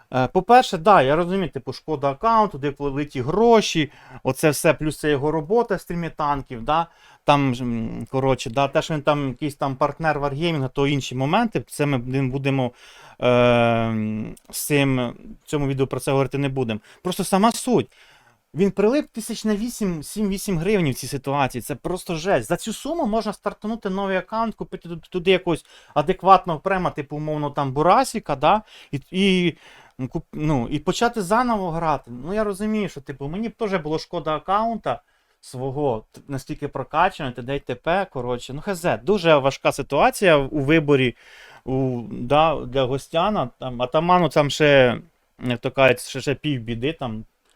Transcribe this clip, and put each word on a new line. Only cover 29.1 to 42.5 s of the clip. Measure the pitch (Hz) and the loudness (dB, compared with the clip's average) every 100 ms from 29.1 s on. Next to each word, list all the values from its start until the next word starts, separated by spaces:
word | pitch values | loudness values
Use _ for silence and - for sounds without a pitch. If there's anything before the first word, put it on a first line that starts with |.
і, | 180 196 185 175 - - - - - | 0 2 4 2 -2 -10 -20 -20 -10
ну, | 127 | -8
куп-, | 165 - | -8 -8
ну, | 147 151 139 117 | -4 0 0 0
і | 147 | -4
почати | - 180 233 233 | -2 0 0 -2
заново | 175 220 247 220 185 | 0 0 0 -2 -2
грати. | 160 170 139 - 120 139 | -4 -2 -2 -4 -14 -6
Ну, | |
я | 208 | -4
розумію, | 208 185 214 214 196 | -4 -4 -4 -2 -4
що, | - | -8
типу, | - 135 139 | -14 -10 -8
мені | 175 226 | -8 -8
б | - | -6
теж | 220 | -4
було | 190 151 156 | -4 -2 -6
шкода | - 175 151 151 | -4 -6 -4 -4
аккаунта | - 202 226 220 - 120 _ _ _ _ | -2 -2 0 -4 -6 -6 _ _ _ _
свого, | - 127 131 131 143 110 - | -16 -10 -8 -2 -2 -2 -6
т-, | - - | -20 -10
настільки | 135 - 147 143 | -10 -8 -10 -8
прокачаний, | 139 127 151 185 - 143 | -8 -4 0 0 0 -8
Т | 120 | -8
Д | 123 139 | -6 -6
й | |
Т | - 127 | -6 -8
П, | - 185 190 | -2 -2 -2
коротше. | 135 123 123 - | -6 -6 -6 -8
Ну, | 135 | -10
хз, | - 185 170 113 | -6 -4 -2 -2
дуже | 123 208 165 151 | 0 2 4 4
важка | 135 - 156 | 4 0 -2
ситуація | 143 127 143 220 - 196 151 | -2 -2 2 2 4 4 4
у | 135 151 | 2 -2
виборі | 135 165 147 139 127 - - - - - - | 2 2 4 4 4 -2 -10 -20 -20 -14 -4
у, | 131 135 123 113 | -2 0 -2 -6
да, | 123 120 143 160 | -8 0 4 4